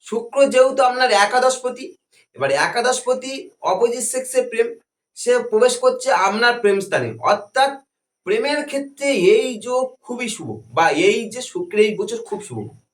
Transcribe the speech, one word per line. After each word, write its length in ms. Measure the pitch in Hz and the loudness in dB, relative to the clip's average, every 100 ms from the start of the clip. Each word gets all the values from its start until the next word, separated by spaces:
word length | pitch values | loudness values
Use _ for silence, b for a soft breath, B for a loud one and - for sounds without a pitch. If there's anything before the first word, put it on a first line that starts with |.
| - | -6
শুক্র 300 | 226 226 269 277 | -6 -4 2 2
যেহেতু 360 | 240 262 269 | 4 4 4
আপনার 280 | 254 254 254 | 0 2 2
একাদশপতি, 720 | 208 202 254 254 254 254 254 - - _ b b - | 4 2 2 0 0 -6 -8 -14 -18 _ b b -6
এবার 140 | 139 | -2
একাদশপতি 800 | 139 165 240 240 254 247 254 262 269 - _ | 0 0 0 0 -2 -2 -4 -4 -12 -14 _
অপোজিট 420 | - 185 233 240 226 | -2 0 0 0 -4
সেক্সে 280 | 254 262 262 | -6 -2 -2
প্রেম, 260 | 233 226 233 - _ _ _ - | -2 -2 -2 -4 _ _ _ -8
সে 140 | 240 247 226 | 0 0 2
প্রবেশ 240 | 214 247 240 | 2 2 4
করছে 300 | 254 - 262 175 196 | 0 2 0 2 2
আপনার 260 | 208 240 233 | 2 2 2
প্রেম 180 | 208 196 | 2 2
স্থানে, 280 | 185 139 120 113 | 0 -2 -4 -4
অর্থাৎ 500 | - 208 - 262 277 277 _ _ _ _ 175 | 0 0 0 0 0 0 _ _ _ _ -4
প্রেমের 340 | 220 277 294 294 | -2 0 -2 -2
ক্ষেত্রে 420 | 277 277 - 277 247 180 | -6 -6 -6 -2 2 4
এই 160 | 220 262 226 | 4 2 -6
যোগ 260 | 247 254 262 - | -4 -2 -2 -8
খুবই 260 | - 240 240 | -12 -8 -8
শুভ, 200 | - 135 104 - | -8 -10 -12 -6
বা 120 | 131 165 | 0 2
এই 300 | 143 190 226 214 | 4 2 2 -2
যে 100 | 247 | -10
শুক্রের 420 | 247 180 175 208 | -10 -10 -4 2
এই 80 | 214 | 2
গোচর 260 | 175 202 226 | 2 -6 -6
খুব 180 | - 208 | -8 -12
শুভ। 180 | - 117 101 - _ | -10 -12 -12 -16 _